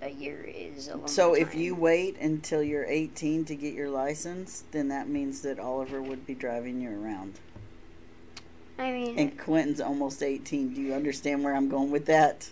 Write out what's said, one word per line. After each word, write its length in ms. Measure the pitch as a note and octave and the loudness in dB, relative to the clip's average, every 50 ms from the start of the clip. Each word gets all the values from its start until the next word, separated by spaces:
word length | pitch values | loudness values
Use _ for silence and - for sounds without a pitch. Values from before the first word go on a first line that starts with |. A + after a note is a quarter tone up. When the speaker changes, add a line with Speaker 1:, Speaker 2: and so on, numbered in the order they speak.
Speaker 1:
a 80 | - C#3 | -10 -10
year 340 | C#3+ C#3 C#3+ C#3+ D3 D3 - | -8 -8 -8 -10 -8 -10 -10
is 440 | - - - - - D3 C#3+ C3+ D3 | -12 -10 -10 -10 -10 -10 -12 -10 -10
a 80 | - - | -8 -8
long 100 | D3 D3 | -6 0
Speaker 2:
So 260 | D3 F#3+ F3+ F3 E3+ | 4 6 8 8 8
Speaker 1:
time. 80 | D3 | 8
Speaker 2:
if 140 | E3 D#3 D#3 | 4 4 2
you 180 | D#3 E3 F3 F3+ | -2 -2 -2 0
wait 420 | F3 E3 E3 E3 F3 F3+ F#3+ F#3 - | 2 6 6 6 6 4 0 -2 -2
until 420 | - D#3 D#3 D3+ D3+ - E3+ D#3 | 0 0 0 0 0 0 0 0
you're 240 | D3+ D3 D3 D3 C3+ | 2 2 0 -2 0
eighteen 580 | - C3 D#3 D#3+ D3+ - - E3 D3+ D#3 D#3+ D#3+ | 0 0 0 0 -2 -4 -4 0 0 2 0 0
to 100 | D#3 D#3 | -2 -4
get 180 | C#3+ C#3+ D3 C3+ | -6 -6 -6 -4
your 160 | G#2+ C#3+ C#3+ | -4 -4 -2
license, 720 | C#3 C3+ C3 C#3+ D3+ D#3 E3 E3+ F3 F3+ F#3 F#3 - - - - | -2 0 0 -2 -2 -4 -6 -8 -8 -8 -10 -10 -12 -14 -14 -6
then 180 | - D3+ C#3+ C#3 | -4 -2 -2 0
that 180 | C#3 C#3 C#3 - | -2 -4 -4 -2
means 320 | D3 C#3+ C#3 C#3 C3+ C3+ | -2 -2 -2 -2 -4 -4
that 180 | - C#3 C3+ - | -6 -6 -6 -4
Oliver 420 | G2 B2 B2+ C3+ C3+ C3 C#3 C3+ | -4 -4 -2 -2 -4 -4 -6 -6
would 240 | C3+ C3+ C3+ B2+ B2+ - | -6 -6 -8 -8 -8 -10
be 60 | C3+ | -8
driving 460 | B2+ C3 B2 A#2 A#2+ A#2+ B2+ B2 B2+ | -6 -4 -4 -4 -4 -4 -4 -6 -6
you 80 | B2+ A#2+ | -6 -6
around. 500 | G#2+ G2+ G#2+ A2 G#2 F#2 F#2+ G2 F#2+ - - - - - - - - - - - - - - - - - - - - - - - - - - - - - | -6 -6 -6 -6 -6 -8 -8 -10 -12 -14 -18 -18 -18 -18 -18 -16 -18 -18 -18 -20 -20 -20 -20 -20 -20 -20 -20 -18 -18 -18 -18 -18 -20 -20 -20 -16 -8 -4
Speaker 1:
I 140 | B3+ C4 | -4 -2
mean, 260 | B3+ B3 B3 A#3+ A#3 - | -2 -2 -2 -2 0 2
Speaker 2:
And 180 | D3+ C#3 - - | 0 0 0 -4
Quentin's 420 | - - D#3 D#3+ D3+ C#3+ C#3+ D3 | -2 2 4 4 4 4 0 0
almost 400 | - A#2 C#3+ C#3+ C#3+ C3+ C3+ - C#3+ | 0 0 0 0 -2 -2 -2 -2 -2
eighteen. 500 | C#3 C#3 C3 - - D3+ C#3+ C3+ B2+ B2 | 0 0 -2 -4 -2 -2 0 0 0 -2
Do 80 | C3 | -2
you 120 | C#3 C3+ C3+ | -2 -2 0
understand 500 | C#3 D3 D3 C3+ - - C#3+ C#3+ C#3 C#3+ | 0 0 -2 -2 0 0 0 0 2 2
where 120 | C#3+ C#3 | 2 2
I'm 140 | C#3 C#3 C3+ | 4 2 2
going 220 | C#3 C#3 C#3 C#3+ | 2 2 2 2
with 140 | C#3+ D3 D3 - | 2 2 4 6
that? 420 | D#3+ D#3 D#3 D3 - - - - | 8 8 8 8 6 2 -6 -14